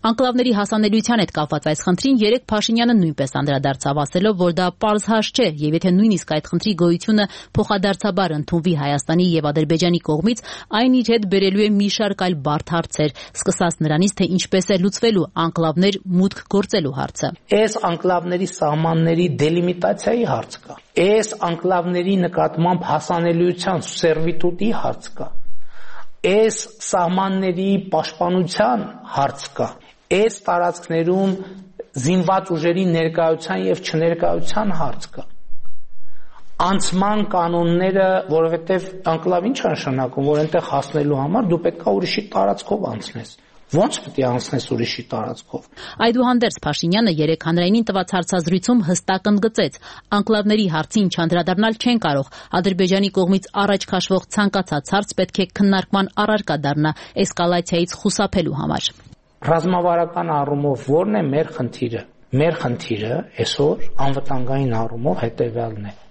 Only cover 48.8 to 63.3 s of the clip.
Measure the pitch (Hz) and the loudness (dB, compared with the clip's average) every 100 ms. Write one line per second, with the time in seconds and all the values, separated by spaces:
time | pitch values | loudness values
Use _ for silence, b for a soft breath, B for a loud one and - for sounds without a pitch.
48.8 | 170 175 - 190 214 208 220 220 156 - | 2 -2 -2 -2 2 2 2 0 -2 -4
49.8 | B B _ 202 202 214 208 214 196 156 | B B _ -2 0 0 2 2 2 -2
50.8 | 156 220 185 - 165 175 170 185 220 220 | -2 0 0 0 0 0 0 0 0 0
51.8 | 247 233 165 143 139 B B 185 185 185 | 0 2 2 0 -2 B B -2 0 0
52.8 | 185 190 196 196 180 196 - 208 202 196 | 2 2 2 2 2 2 0 -2 0 0
53.8 | - 185 - 190 - - 202 196 175 - | 0 -4 0 -2 0 0 0 0 -2 -6
54.8 | - 196 208 - 185 - 185 - 202 196 | 0 -2 -2 -4 -2 -2 -4 2 2 2
55.8 | - 196 196 - 208 214 202 151 143 151 | 0 -2 0 -2 0 0 -2 -2 -2 0
56.8 | 156 B B - 190 - 175 175 175 175 | 0 B B -4 -2 0 0 0 0 -2
57.8 | 175 - 208 - 196 190 156 147 151 - | -2 -2 -4 -2 -2 0 -2 -2 -4 -4
58.8 | - - - - _ _ - 165 175 180 | -6 -10 -20 -20 _ _ 0 0 2 2
59.8 | 175 170 170 175 170 151 143 143 143 123 | 2 2 0 -4 -2 -2 0 0 0 -2
60.8 | - 151 196 214 151 143 156 - 120 - | 0 0 2 0 0 0 -2 -4 -6 -4
61.8 | 120 110 - _ - 131 160 160 127 - | -6 -6 -10 _ -4 0 2 0 -4 -6
62.8 | - 107 107 143 - | -6 -4 -2 -4 -6